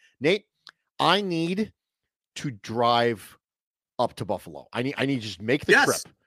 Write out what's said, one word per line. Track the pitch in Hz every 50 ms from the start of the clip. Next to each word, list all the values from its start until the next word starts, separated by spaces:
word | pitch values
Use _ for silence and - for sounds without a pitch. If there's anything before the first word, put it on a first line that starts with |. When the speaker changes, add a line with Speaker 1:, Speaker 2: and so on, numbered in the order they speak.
| _ _ _ -
Speaker 1:
Nate, | 123 160 196 208 - _ _ _ _ - - _ _ _ _ -
I | 139 160 185 208
need | 202 185 170 165 165 170 185 208 214 - - _ _ _ _ _ _ _ _ _ _ _ -
to | - - 147
drive | 113 98 - - 110 120 120 120 120 117 120 120 113 95 - - - _ _ _ _ _ _ _ _ _ _ _ _
up | - 120 - -
to | - 107
Buffalo. | 90 98 90 - 85 76 69 62 -
I | - 117 123
need, | 139 -
I | - 127
need | 139 139
to | 120 107
just | 107 92 -
make | 104 113 139 143 -
the | -
Speaker 2:
Yes. | 202 269 277 139 - - -
Speaker 1:
trip. | - _ _ _